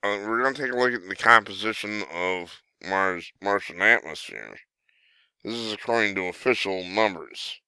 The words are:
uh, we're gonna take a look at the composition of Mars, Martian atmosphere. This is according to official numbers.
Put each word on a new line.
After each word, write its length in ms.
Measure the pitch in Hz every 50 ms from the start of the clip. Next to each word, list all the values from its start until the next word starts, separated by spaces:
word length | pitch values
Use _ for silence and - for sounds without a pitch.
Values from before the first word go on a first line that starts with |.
| -
uh, 160 | 101 101 101 101
we're 160 | 107 110 117 127
gonna 100 | 135 135
take 200 | 139 135 127 123
a 20 |
look 160 | 120 127 123
at 160 | 123 117 87
the 80 | 92 98
composition 880 | - - 113 117 113 104 104 98 95 98 110 110 - - 107 107 107 98 67 80
of 460 | 85 90 92 92 90 87 87 - - _ _ _ _ -
Mars, 460 | 87 95 95 95 95 90 85 82 - _ _
Martian 400 | 95 101 101 101 - - 82 87
atmosphere. 760 | 95 107 117 113 - 82 78 - - - - 53 53 53 52 - - _ _ _ _ _ _ _ _ _ _ _ _ _ _ _ _
This 80 | 101 113
is 180 | 117 117 110
according 440 | 107 101 - - 117 117 110 104 98
to 120 | 95 92
official 560 | 90 87 - - 127 123 - - 98 95 92 90
numbers. 800 | 90 92 104 110 107 92 82 76 - - - - - - - _